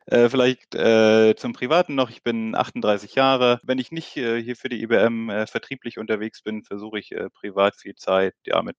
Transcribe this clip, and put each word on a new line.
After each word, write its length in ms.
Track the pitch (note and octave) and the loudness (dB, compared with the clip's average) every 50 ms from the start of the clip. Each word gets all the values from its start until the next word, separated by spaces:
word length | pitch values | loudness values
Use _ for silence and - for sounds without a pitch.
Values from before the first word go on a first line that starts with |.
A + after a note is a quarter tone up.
| _ | _
Äh, 220 | - A#2 A#2+ A#2+ A#2 | 0 2 4 4 4
vielleicht, 460 | B2 C3 B2 B2+ B2+ - _ _ - | 4 2 2 2 0 -2 _ _ -4
äh, 640 | - E2 A2+ A2 A2 A2 A2 A2 A2 A2 A2 G#2+ | 0 2 4 4 6 6 6 6 6 6 4 4
zum 160 | - - A#2+ A#2 | 2 -2 -10 -10
Privaten 420 | - B2 B2 D3+ F3 F3 - C#3+ | -8 -4 0 0 0 0 0 -2
noch. 160 | C3+ B2+ A#2 | -2 -2 -4
Ich 140 | - - - | -6 -8 -6
bin 320 | A#2+ A#2 A2+ A2 A2+ - | -4 -4 -4 -4 -4 -4
achtunddreißig 580 | - - - - B2 A2 G#2+ G#2 G2+ G#2 - - | -4 -4 -4 -6 -4 -2 0 0 -2 -4 -6 -2
Jahre. 460 | C3+ C3+ C3+ C3+ B2+ B2 B2 A#2+ A#2+ - | 0 0 2 2 2 2 2 0 0 -2
Wenn 160 | - B2+ C3 | -4 -4 -4
ich 140 | B2 - D#3+ | -4 -6 -10
nicht, 240 | E3 D#3+ - - | -12 -12 -12 -10
äh, 260 | D3 B2 A#2 A2+ A#2 A2+ | -6 -4 -4 -4 -4 -4
hier 140 | A#2+ B2 | -8 -10
für 140 | - - B2 | -10 -10 -10
die 120 | B2 G#2+ G#2+ | -8 -8 -4
I 40 | |
B 100 | A2 A#2 | 0 2
M, 340 | G#2 G2+ A2+ A#2 A2+ A2+ A2+ | 4 4 2 0 -2 -6 -6
äh, 160 | G#2 G#2+ G#2+ | -4 -4 -4
vertrieblich 520 | - - G#2 - - C#3 - - A#2 - A2+ | -4 -6 -8 -10 -10 -12 -12 -12 -12 -12 -10
unterwegs 440 | A2 A2 A2 G#2 G#2+ A2+ - - - | -6 -6 -6 -4 -6 -8 -12 -12 -10
bin, 220 | G#2+ A2 G#2+ - | -10 -10 -10 -10
versuche 340 | - G2+ G2+ G#2 A2 A2 G#2+ | -12 -12 -12 -10 -10 -10 -12
ich, 140 | G2 - - | -12 -10 -10
äh, 180 | - F#2+ G2 | -10 -10 -10
privat 460 | - _ - G#2 F#2+ G2 G2 G2+ - | -12 _ -14 -6 -2 0 0 0 0
viel 180 | _ - G2 G2 | _ -10 -20 -20
Zeit, 400 | - - - F#2+ F#2+ F#2+ F#2+ - _ _ | -8 -4 0 0 2 2 0 -4 _ _
ja, 160 | - E2 F2 F2+ | -2 -2 -2 -2
mit, 140 | F#2 F2+ | -4 -8